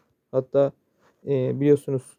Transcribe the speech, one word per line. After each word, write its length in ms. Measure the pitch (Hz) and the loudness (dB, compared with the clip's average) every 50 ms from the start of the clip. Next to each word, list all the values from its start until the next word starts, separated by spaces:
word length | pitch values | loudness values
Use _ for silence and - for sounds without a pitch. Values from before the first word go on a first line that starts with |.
| _ _ _ _ _ _ | _ _ _ _ _ _
Hatta, 400 | - 131 131 - - 139 139 135 - _ _ _ _ _ _ _ _ _ - | -6 -6 -4 -2 0 0 0 0 -2 _ _ _ _ _ _ _ _ _ -6
e, 340 | 139 143 131 127 131 123 127 | -4 -4 -2 -2 -2 -2 0
biliyorsunuz 420 | 143 147 143 139 - - 135 127 - _ _ | 2 2 2 2 0 -2 -6 -6 -8 _ _